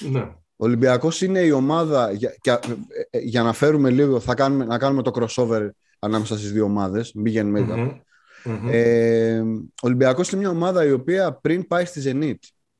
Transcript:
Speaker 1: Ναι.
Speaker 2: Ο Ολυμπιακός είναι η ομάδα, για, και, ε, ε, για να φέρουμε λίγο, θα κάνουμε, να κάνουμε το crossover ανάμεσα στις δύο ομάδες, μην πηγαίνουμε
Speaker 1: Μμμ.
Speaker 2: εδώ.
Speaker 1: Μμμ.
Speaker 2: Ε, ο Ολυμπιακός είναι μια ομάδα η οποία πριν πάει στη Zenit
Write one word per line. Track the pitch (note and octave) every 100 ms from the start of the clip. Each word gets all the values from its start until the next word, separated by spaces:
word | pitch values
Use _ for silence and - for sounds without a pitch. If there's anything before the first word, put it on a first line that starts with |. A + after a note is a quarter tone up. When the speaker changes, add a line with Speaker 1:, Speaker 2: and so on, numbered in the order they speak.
Speaker 1:
Ναι. | C#3+ C3
Speaker 2:
Ο | F2 E2 _ -
Ολυμπιακός | A2+ A#2 B2+ B2 D#3+ E3
είναι | F#3 F#3+
η | E3+
ομάδα, | C#3 C3+ D#3+ D#3+ C#3 A2+
για, | G#2 A#2+ -
και, | -
ε, | A#2+ B2+ A2 - - -
ε, | A#2+
για | A#2+ A#2+
να | A#2
φέρουμε | A2 D3 D3+ C3+
λίγο, | B2 C#3+ B2
θα | B2
κάνουμε, | B2 C3+ C#3
να | A#2 A#2
κάνουμε | C#3 C#3
το | B2
crossover | A#2 A2+ - A#2 A2+ G#2 - _ _
ανάμεσα | G#2 A2 A2 G#2+
στις | G#2
δύο | G#2+
ομάδες, | G#2 G2+ F#2+ G#2 A#2+
μην | G#2+
πηγαίνουμε | A2 A2 G#2 G#2
Speaker 1:
Μμμ. | A2+
Speaker 2:
εδώ. | A2 B2+ - _ _ _ -
Speaker 1:
Μμμ. | A#2+ A2 A#2
Speaker 2:
Ε, | A#2 A#2 A#2 A#2 A2+ A2+ A2+
ο | A2+ A2 - -
Ολυμπιακός | B2 B2+ C3 C3 F3+
είναι | F#3+
μια | G3
ομάδα | E3+ F3+ F#3
η | D3
οποία | C3 C3+ F#3+ F3+
πριν | C3 D3 F3 -
πάει | F3
στη | F3 D3
Zenit | C3+ C3 D#3 A2+ - _ _